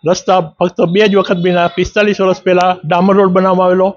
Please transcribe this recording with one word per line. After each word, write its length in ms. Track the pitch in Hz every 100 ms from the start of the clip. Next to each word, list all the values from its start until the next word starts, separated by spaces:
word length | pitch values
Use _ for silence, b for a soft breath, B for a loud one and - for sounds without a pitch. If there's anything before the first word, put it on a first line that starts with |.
| 156
રસ્તા 320 | 185 - 185
ફક્ત 400 | 165 _ 175 -
બે 280 | 170 185 214
જ 80 | 196
વખત 200 | 185 185
બીના, 300 | 180 175 170
પિસ્તાલીસ 540 | - 180 - 208 202
વર્ષ 220 | 190 185
પહેલાં 460 | - 180 180 180 156
ડામર 260 | 175 190
રોડ 160 | 196 190
બનાવવામાં 360 | 185 190 185 185
આવેલો 220 | 185 190